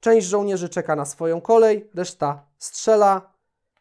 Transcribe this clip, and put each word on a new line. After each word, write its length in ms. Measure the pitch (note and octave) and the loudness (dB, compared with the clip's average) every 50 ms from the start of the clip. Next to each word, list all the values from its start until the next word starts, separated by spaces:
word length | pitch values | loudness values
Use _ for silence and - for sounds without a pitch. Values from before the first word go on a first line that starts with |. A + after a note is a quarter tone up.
Część 260 | - A3+ A3+ A3+ G3+ | 2 4 2 2 2
żołnierzy 420 | F3 F#3+ G#3 G3+ G3+ G3 F#3 F3 F3 | 0 -4 -2 -2 -2 -4 -6 -6 -6
czeka 280 | - F3+ E3+ - D#3 | -8 -8 -4 -4 -4
na 80 | D3+ C#3+ | -4 -4
swoją 360 | D3 - _ E3 E3 E3 E3+ | -10 -10 _ -6 -4 -4 -6
kolej, 500 | E3+ - A3+ A#3 A3+ A3 G#3+ G#3+ G#3 _ _ | 0 2 4 4 4 4 2 0 -4 _ _
reszta 520 | F3 F3+ F3+ - _ - C#3+ C#3+ C#3 _ _ _ _ | -10 -10 -10 -8 _ -6 -6 -6 -8 _ _ _ _
strzela. 760 | - - - - - - A3 G#3+ G#3 G3+ G3 F#3+ F#3+ _ _ _ _ _ _ _ _ _ _ _ | -18 -16 -14 -8 0 0 2 4 4 2 2 0 -4 _ _ _ _ _ _ _ _ _ _ _